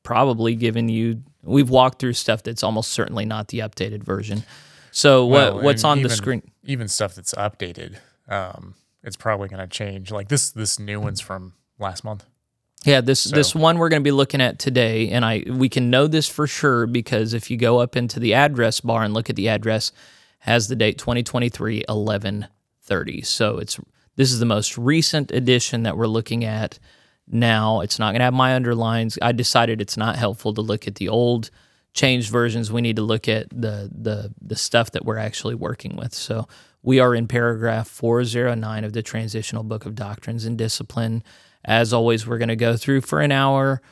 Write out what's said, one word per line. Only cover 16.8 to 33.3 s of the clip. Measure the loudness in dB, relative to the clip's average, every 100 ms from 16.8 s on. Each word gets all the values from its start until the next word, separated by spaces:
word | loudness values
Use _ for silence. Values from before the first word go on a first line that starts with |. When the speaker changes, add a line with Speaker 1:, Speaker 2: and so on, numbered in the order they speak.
| 2
Speaker 1:
because | 0 0 0 0
if | -2 -4
you | 0
go | 4 4
up | 4 0
into | -2 0
the | 2
address | 6 6 4 2 0
bar | -2 0
and | 0
look | -2 -2
at | -2
the | 0
address, | 0 0 -2 -4 -8 -18 -20 _ _
has | 0 0 0
the | 0
date | 0 0
twenty | -2 -2
twenty-three | -2 -2 -2 -2 -4 -4 -4
eleven | -2 -2 -2 -2 -6 -8 _ _ _
thirty. | -6 -4 -4 -8
So | -6 -2 -2 -2
it's, | -6 -10 -12 _ _ 0
this | 2
is | 2
the | 2
most | 0 -2 -2
recent | 2 2 2 0 -2
edition | 0 2 2 2 -2
that | -2 -2
we're | 0
looking | -2 -2 -4 -4
at | -4 -6 -8 _ _ _ _ -4
now. | 2 4 4 2 0
It's | -2 -2
not | -2
gonna | 2
have | 2
my | 4 4 2
underlines. | 2 0 0 0 0 0
I | 0
decided | 0 2 2 2 0
it's | -4 -4
not | -2 0
helpful | -2 -2 -4
to | -4
look | -2 -4 -6
at | -8
the | -2
old | 2 2 2 -2 -12 _ _ _
changed | 0 2 2 0
versions. | 0 0 0 -2
We | -2
need | 0 0
to |
look | 0 0
at | 0